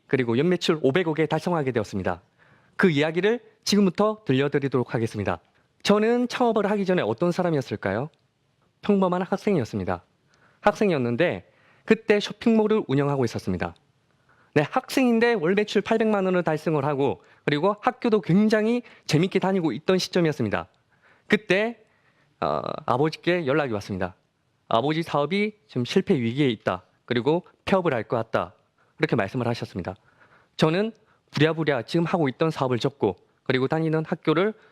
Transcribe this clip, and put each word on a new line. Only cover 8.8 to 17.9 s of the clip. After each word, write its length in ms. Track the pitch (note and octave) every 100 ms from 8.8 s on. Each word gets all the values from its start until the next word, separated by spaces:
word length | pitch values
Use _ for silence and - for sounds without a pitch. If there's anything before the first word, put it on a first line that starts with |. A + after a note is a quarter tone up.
평범한 400 | - G3+ F#3+ F3+
학생이었습니다. 840 | F#3 F#3+ - F#3 A2 A2 F#2 F2+ - _ _ _ _ _
학생이었는데 840 | - G#3 G3+ D#3+ A#2+ A#2+ E3+ G2+ - _ _ _ -
그때 340 | A3 - G#3
쇼핑몰을 640 | - - - A3 G#3+ G#3+ -
운영하고 360 | C3+ C#3+ C#3 A#2+
있었습니다. 500 | G#2 - F#2 F2 - _ _ _ _ _ _ _
네, 120 | C#3+ D3
학생인데 680 | - - - B3+ A3+ A#3+ A#3
월 180 | D#3
매출 280 | G3 G#3+ G3+
팔백만 440 | - A3+ A3 G#3 F#3+
원을 180 | F3+
달성을 400 | E3+ D#3 F3+ D#3
하고 400 | C#3 C#3 C#3 G2 _ _ -
그리고 320 | D3 F3+ G#3
학교도 400 | -